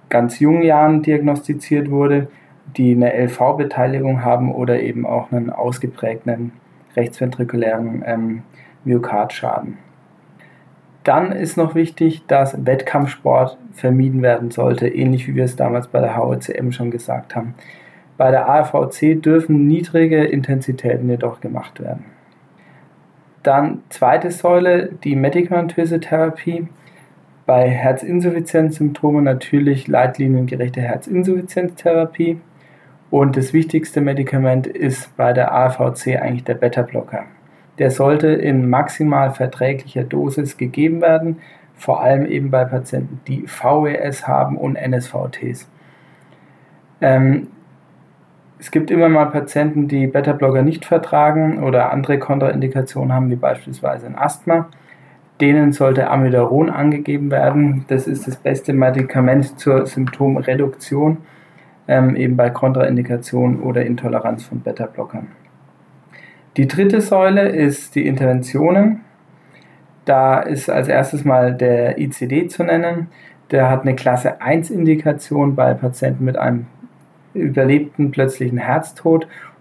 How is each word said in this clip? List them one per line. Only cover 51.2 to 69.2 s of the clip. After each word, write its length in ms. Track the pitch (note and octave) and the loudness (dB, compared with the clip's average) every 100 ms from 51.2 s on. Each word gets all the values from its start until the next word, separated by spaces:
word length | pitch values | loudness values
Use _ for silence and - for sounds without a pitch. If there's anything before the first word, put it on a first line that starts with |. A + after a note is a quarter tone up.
| D3+ D#3 D#3 - | 4 2 0 0
oder 280 | C3+ B2+ A2+ | 0 2 2
andere 280 | C3+ C3 C#3 | 0 0 -2
Kontraindikationen 920 | - C#3 C3+ C#3 C3+ C3+ C3 C3+ C3 | 0 0 0 0 -2 -2 -4 -4 -2
haben, 180 | B2+ B2+ | 0 0
wie 40 | B2 | 0
beispielsweise 720 | C3+ B2+ C3+ C3 C3+ B2+ A#2+ | -2 -4 -8 -8 -6 -6 -10
ein 120 | - | -4
Asthma. 500 | D#3 - E3+ E3 E3 - _ - - _ _ - | -4 -2 0 0 -2 -12 _ -20 -20 _ _ 0
Denen 320 | C#3+ D3+ D3 | 4 6 4
sollte 380 | C#3 C3+ C3 - | 4 2 2 2
Amiodaron 600 | C3+ C3 B2 A#2 C#3 D#3+ | 2 4 4 4 2 2
angegeben 600 | C#3 D3+ D3 D3 C#3+ C#3+ | 2 0 0 -2 -2 0
werden. 540 | C#3 D3+ D3 C#3+ C3+ - | 2 2 4 2 0 -2
Das 180 | C3 D3+ | -2 -2
ist 220 | C#3 C3 | -6 -8
das 80 | C3 | -6
beste 380 | C#3+ C3+ - | -4 -2 0
Medikament 840 | C3+ B2+ C3 B2+ C3+ B2+ C#3 C3 - | 2 2 2 0 2 4 4 2 -2
zur 280 | C#3+ C3+ C3+ | 2 2 2
Symptomreduktion, 1300 | C3 B2+ - C#3 C3+ C3 C3 C3+ - - C#3 D#3 D#3+ - - _ _ _ _ - | -2 -4 0 0 0 0 0 -2 -4 -6 0 0 0 -6 -20 _ _ _ _ 0
ähm, 280 | C3 C3 B2+ | 2 4 2
eben 220 | B2+ B2 | 0 2
bei 140 | A#2+ | 0
Kontraindikation 1080 | - C3+ C3 C3+ B2 B2 A#2+ - B2 B2 B2+ | 0 0 2 2 0 -2 -6 -4 0 0 0
oder 220 | C3 B2 | -2 -2
Intoleranz 600 | A#2+ A#2+ A#2+ A#2 A2+ A2+ | -2 -2 -4 -4 -4 -6
von 160 | - B2 | -8 -10
Beta-Blockern. 720 | A2+ - A2+ - - A2 - - _ _ _ _ _ _ _ - - - _ - | -8 -8 -8 -10 -12 -12 -14 -20 _ _ _ _ _ _ _ -20 -20 -20 _ -2
Die 100 | C3 | 0
dritte 320 | D3+ G3 G#3+ | 2 2 2
Säule 480 | - F#3+ F#3+ G3+ G3+ | 2 4 4 4 2
ist 480 | D#3+ C#3+ C#3 - C#3+ | 2 0 0 -6 -2
die 100 | C#3+ | -2
Interventionen. 960 | C3 C3 B2+ B2 C3+ D#3+ F#3+ G#3+ G#3+ - _ | 0 2 0 -2 0 2 4 4 0 -8 _